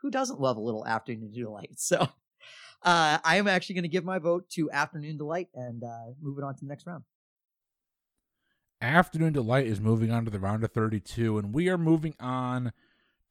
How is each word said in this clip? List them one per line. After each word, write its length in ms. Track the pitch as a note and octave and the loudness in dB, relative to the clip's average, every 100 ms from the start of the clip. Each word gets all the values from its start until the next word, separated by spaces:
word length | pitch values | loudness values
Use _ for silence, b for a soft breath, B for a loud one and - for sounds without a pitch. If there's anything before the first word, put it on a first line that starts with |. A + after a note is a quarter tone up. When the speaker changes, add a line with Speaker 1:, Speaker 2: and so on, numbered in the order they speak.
Speaker 1:
who 80 | C#4 | -4
doesn't 300 | C4 B3+ F#3+ | -2 -2 0
love 180 | C3 A2 | 0 2
a 40 | |
little 260 | A2+ A2 A#2 | -2 -4 -2
Afternoon 440 | A2+ - A2+ A2 | -2 -4 -10 -10
Delight?" 420 | A#2 A#2 G#2 - | -10 -10 -10 -14
<laughs> 40 | - | -8
So, 240 | - E3+ E3 - _ _ B B B - | 0 2 0 -4 _ _ B B B -2
uh, 360 | F3+ E3+ D#3 D#3 | 4 6 6 4
I 140 | E3 F3+ | 4 4
am 100 | G3+ | 4
actually 280 | F#3 - F#3 | 2 0 -4
gonna 120 | E3+ | -2
give 180 | F3+ F3 | -2 -2
my 120 | F#3 | -2
vote 320 | D#3+ F3 - | 0 0 -2
to 200 | - D3 | -4 -2
Afternoon 460 | C#3 D3+ D#3+ D3 D3+ | 0 -2 -4 -8 -8
Delight 320 | D3 E3+ F3+ | -4 -6 -6
and, 300 | - B2 A#2 | -10 -10 -8
uh, 300 | A#2 A#2 A#2 C3 | -10 -10 -14 -12
move 180 | D3 C#3 | -10 -8
it 40 | |
on 120 | C#3 C3+ | -8 -8
to 60 | |
the 60 | C#3 | -12
next 200 | C3 F3 | -12 -12
round. 160 | E3+ - _ _ _ _ _ _ _ _ _ _ _ _ _ _ _ _ - | -14 -16 _ _ _ _ _ _ _ _ _ _ _ _ _ _ _ _ -6
Speaker 2:
Afternoon 520 | A#2+ E3 F3+ D#3+ D#3+ | 2 4 4 2 0
Delight 320 | D3 A2 C3 B2 | 2 2 2 2
is 160 | G2+ | 0
moving 300 | G#2+ A2+ A2+ | 2 2 2
on 140 | A#2 A2+ | 0 -2
to 60 | |
the 80 | G#2 | -2
round 240 | G2 A2 | -2 0
of 80 | A2+ | 0
thirty-two, 680 | B2 A2 G#2+ - - A2+ G#2+ | 0 0 0 -4 -2 0 0
and 140 | G2+ | 0
we 160 | A#2+ F3+ | 0 2
are 80 | F3+ | 2
moving 360 | D#3+ D#3+ D#3 D3 | 4 4 2 -6
on 520 | B2 B2+ B2+ B2+ B2 - _ _ _ _ _ | -6 -4 -2 -2 -4 -6 _ _ _ _ _